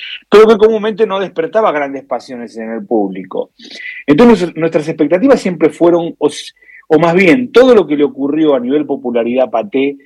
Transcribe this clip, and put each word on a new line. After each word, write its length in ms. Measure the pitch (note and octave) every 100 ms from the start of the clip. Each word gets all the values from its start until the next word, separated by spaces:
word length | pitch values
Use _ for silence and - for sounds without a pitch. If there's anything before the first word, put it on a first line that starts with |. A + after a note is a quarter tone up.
| - - _
pero 160 | G#3 G#3+
que 120 | A3+
comúnmente 500 | G#3+ A3 G#3 G#3 A3
no 140 | F#3+
despertaba 500 | F#3 - D#3+ A3 G#3+
grandes 320 | D3 C#3 C3+
pasiones 540 | B2+ A#2+ - B2 A#2 G#2+
en 120 | A2+
el 140 | A2+ G2+
público. 680 | A#2 G2 F#2+ F#2 - - _ - - - - -
Entonces, 480 | D3+ A#3+ G#3 F3 D#3+
nuestras 320 | E3 D#3+ D3+
expectativas 500 | D#3 D3 F3+ C4 A#3
siempre 300 | G3 E3 D#3
fueron, 460 | - E3+ E3+ E3+ -
o 100 | D3
s-, 260 | - - _ _ - _
o 100 | D#3
más 160 | E3+
bien, 380 | E3+ F#3+ C3+ B2
todo 240 | A#3 B3+ A3+
lo 100 | D#3
que 100 | D3
le 80 |
ocurrió 520 | C#3+ C3 C#3 D#3 D#3 C3+
a 40 |
nivel 260 | A#2+ D3 D3
popularidad 640 | C#3 C3 A#2 A#2 B2+ B2+
a 40 |
Paté, 460 | A#2 G#2+ C3+ C#3 C#3